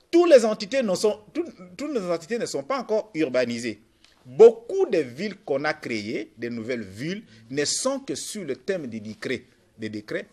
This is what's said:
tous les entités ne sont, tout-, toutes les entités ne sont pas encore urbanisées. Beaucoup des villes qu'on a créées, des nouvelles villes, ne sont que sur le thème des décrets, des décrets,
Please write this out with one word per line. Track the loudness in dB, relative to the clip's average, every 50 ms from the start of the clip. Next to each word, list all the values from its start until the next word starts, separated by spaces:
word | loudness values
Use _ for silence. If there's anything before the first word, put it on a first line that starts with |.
| _ _
tous | 4 4 8
les | 10 8 8 8
entités | 6 0 -2 -4 -2 -2 0
ne | 0 0 0
sont, | 2 2 0 0 0 -6 -10 -6
tout-, | -6 -6 -6 -8 -14 -20 -20 -12
toutes | -10 -8 -6 -4
les | -4 -2 -2
entités | -4 -4 -4 -6 -6 -6
ne | -6
sont | -4 -6 -8 -6
pas | -4 -6 -6
encore | -2 -2 -2 -2 -2 -4 -2
urbanisées. | -2 -2 0 2 0 0 0 -2 -4 -6 -6 -8 -8 _ _ _ _ -20 _ _ _ _
Beaucoup | -14 6 10 10 10 10 6 -2 -6 -2 0 0 2
des | 2 0 0
villes | -2 -6 -8 -8 -8 -8 -10 -6
qu'on | -4 -4 -2 -2
a | -2 -4
créées, | -4 -6 -6 -6 -6 -6 -6 -8 -8 -8 -10 -12 -10
des | -10 -8
nouvelles | -8 -8 -6 -6 -6 -8 -8
villes, | -12 -12 -10 -8 -8 -8 -10 -12 -16 -20 -20 -18 -8
ne | -4 -4 -2
sont | -2 -2 -2 -2 -4 -4 -4
que | -6 -8 -8
sur | -8 -8 -10 -10 -10 -8
le | -8 -8
thème | -8 -4 -6 -4 -4 -6 -8
des | -10 -10
décrets, | -10 -12 -14 -10 -6 -6 -6 -6 -8 -12 _ _ _ _ _ -12
des | -10 -8
décrets, | -8 -10 -10 -8 -8 -8 -8 -10